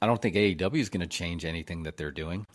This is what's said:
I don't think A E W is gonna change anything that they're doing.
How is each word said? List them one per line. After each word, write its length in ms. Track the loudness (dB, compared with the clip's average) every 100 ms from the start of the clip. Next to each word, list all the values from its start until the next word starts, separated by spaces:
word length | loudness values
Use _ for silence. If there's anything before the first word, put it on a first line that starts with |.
I 60 | 2
don't 140 | 4
think 140 | 2 4
A 120 | 4
E 80 | 4
W 260 | 2 2
is 80 | 0
gonna 180 | -2 -2
change 380 | -4 -4 -4 -4
anything 380 | -4 -4 -6
that 120 | -6 -6
they're 160 | -6
doing. 340 | -4 -4 -6 -6